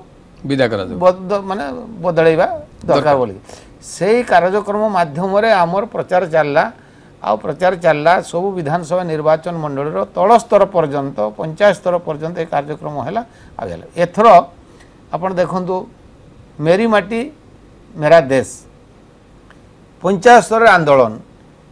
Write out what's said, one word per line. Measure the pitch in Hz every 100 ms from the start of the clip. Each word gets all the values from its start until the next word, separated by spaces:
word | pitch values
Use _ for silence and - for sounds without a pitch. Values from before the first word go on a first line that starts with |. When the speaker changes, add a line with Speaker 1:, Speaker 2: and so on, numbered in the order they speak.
| - - - -
Speaker 1:
ବିଦା | 135 135 120
କରାଯାଉ। | 107 92 123
Speaker 2:
ବଦ-, | 180 185 185 202
ମାନେ | 196 196 - 254 - 185
ବଦଳେଇବା | 175 160 165 160 196 330 - -
ଦରକାର | -
Speaker 1:
ଦରକାର। | 143 147 139
Speaker 2:
ବୋଲି। | 120 95 - - - -
ସେଇ | - - 180 240
କାର୍ଯ୍ୟକ୍ରମ | 240 185 175 208 202 208 220
ମାଧ୍ୟମରେ | 185 165 143 190 196 226
ଆମର | 202 170 190 220
ପ୍ରଚାର | 196 - 180 180
ଚାଲିଲା। | 156 147 143 220 - - - - -
ଆଉ | - 110
ପ୍ରଚାର | - 147 180 185
ଚାଲିଲା, | 170 151 156 180
ସବୁ | 165 175 196 185
ବିଧାନସଭା | 143 170 156 180
ନିର୍ବାଚନ | 180 156 151 156 175 170
ମଣ୍ଡଳୀର | 151 139 143 185 202 -
ତଳ | 190 233
ସ୍ତର | - 208 190
ପର୍ଯ୍ୟନ୍ତ, | 185 156 143 139 139 107 104
ପଞ୍ଚାୟତ | 160 156 202 175
ସ୍ତର | 185 175
ପର୍ଯ୍ୟନ୍ତ | 170 151 160 175
ଏ | 160
କାର୍ଯ୍ୟକ୍ରମ | 143 143 151 151 147
ହେଲା, | 127 214 240 - - -
ଆଉ | 95
ହେଲା। | 85 - -
ଏଥର | 175 190 226 175 - - - - - - -
ଆପଣ | 160 185
ଦେଖନ୍ତୁ, | 180 180 185 175 185 - - - - - - - -
ମେରି | 151 190 233
ମାଟି | 208 190 226 294 - _ - - - - 165
ମେରା | 151 165
ଦେଶ, | 135 135 110 - - - _ _ _ _ _ - - - - - - _
ପଞ୍ଚାୟତ | 175 196 240 240
ସ୍ତରରେ | - 226 226
ଆନ୍ଦୋଳନ, | 185 147 135 117 107 - - - _ _